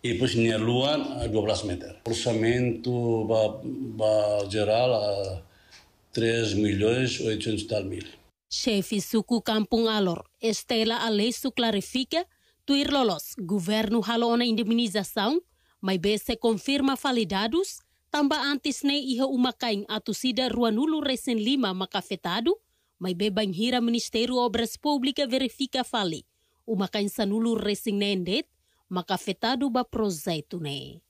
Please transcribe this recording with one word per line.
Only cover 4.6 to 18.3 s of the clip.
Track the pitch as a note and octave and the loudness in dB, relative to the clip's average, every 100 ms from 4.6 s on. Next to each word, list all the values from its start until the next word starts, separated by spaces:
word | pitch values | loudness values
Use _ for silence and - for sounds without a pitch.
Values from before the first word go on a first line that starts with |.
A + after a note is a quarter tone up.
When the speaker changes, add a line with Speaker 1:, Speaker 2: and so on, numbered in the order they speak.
| G#2 A2 B2+ | 2 4 4
Speaker 1:
a | A2+ G#2 G2+ G2 F#2 - _ _ - - _ _ | 2 0 -2 -4 -6 -12 _ _ -20 -20 _ _
três | - A2+ A#2 A2 | 0 2 2 0
milhões | G2+ G#2+ G2+ G#2+ B2 B2+ - | 2 2 2 2 2 0 0
oitocentos | A2 G#2+ - G#2 | -2 -2 -2 -4
e | - | -2
tal | G#2+ | -4
mil. | F#2+ - - - _ _ _ | -4 -10 -12 -20 _ _ _
Speaker 2:
Chefe | - - G#3 - G#3 | -4 0 0 0 -4
Suku | - A3+ - A#3 | 0 -2 0 -2
Kampung | - A3 G#3+ A3+ A3+ | 0 0 2 2 2
Alor, | G#3+ F#3+ E3+ - _ | 2 2 0 -8 _
Estela | A3+ G3+ - A#3 A3 A#3 A3+ | -4 -4 -2 0 0 0 0
Alesso | G#3 A3 A#3+ C4+ | 2 0 -2 -4
clarifica, | - A#3 G#3 - B3+ C4 D#4+ F4+ _ _ _ - | 0 0 0 -2 -4 -2 -2 -4 _ _ _ 0
tuir | C#4 C#4 | 2 4
lolos, | C#4 A#3 E3 - - | 4 2 0 -6 -10
governo | F3 G3+ E3+ G#3+ A3 A#3 G#3 | -2 -2 0 0 2 0 2
halo | A#3 B3 | 2 2
ona | A#3+ | 2
indemnização, | B3 A3 G#3 A#3 A#3+ G3 F#3 - G3+ E4 - _ _ _ | 2 2 2 2 2 -2 -2 0 0 0 -2 _ _ _
mas | F#3+ F#3+ | -2 0
be | F#3+ G#3 | 2 0
se | - A3+ | -2 0
confirma | A#3 G#3+ - C#4 C4 | 0 0 0 2 2
validados, | D4+ C#4 B3 G3+ F#3+ A3 D#4+ G4 - _ _ _ | 2 0 0 0 0 0 0 -2 -6 _ _ _
tamba | D4+ C#4+ | 2 2